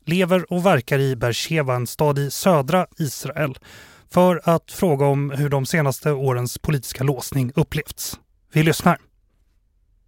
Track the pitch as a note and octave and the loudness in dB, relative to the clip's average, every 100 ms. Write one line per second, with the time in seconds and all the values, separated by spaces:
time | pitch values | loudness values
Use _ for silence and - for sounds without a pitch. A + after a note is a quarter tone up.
0 | - F3+ F3+ F#3 D#3+ F3+ F#3 D3 - C#3 | -2 0 2 2 0 0 2 2 2 0
1 | C3+ B2+ A#2+ A2 - D#3+ C3 B2 A#2+ - | 0 0 -2 -2 -2 -2 0 -2 -4 0
2 | D3+ C#3+ C#3+ - F#3+ D#3+ C3 F#3 E3+ - | 0 2 -2 0 2 4 2 0 0 -4
3 | D3 - C#3 C#3+ D3 B2+ - - - - | -6 -6 -8 -4 -6 -6 -18 -20 -20 -20
4 | _ F3+ F3+ E3+ - E3 - - F#3+ C#3 | _ 2 4 2 2 0 -2 -2 0 2
5 | C#3 C#3 C#3+ C3+ C#3+ C#3 C3 E3+ C#3+ - | 2 2 -2 -2 -2 -2 0 0 0 0
6 | D#3 C#3 C3+ B2 B2 - - C#3+ - - | -2 0 0 0 -2 -4 -4 -4 -4 -4
7 | C3+ C3 - C#3 B2 E3+ - D3+ - - | -2 -2 -4 -4 -2 -2 -2 -6 -10 -12
8 | - - _ _ _ D#3 D#3+ - F3 D#3 | -12 -12 _ _ _ 0 2 2 2 0
9 | _ _ _ _ _ _ _ _ _ _ | _ _ _ _ _ _ _ _ _ _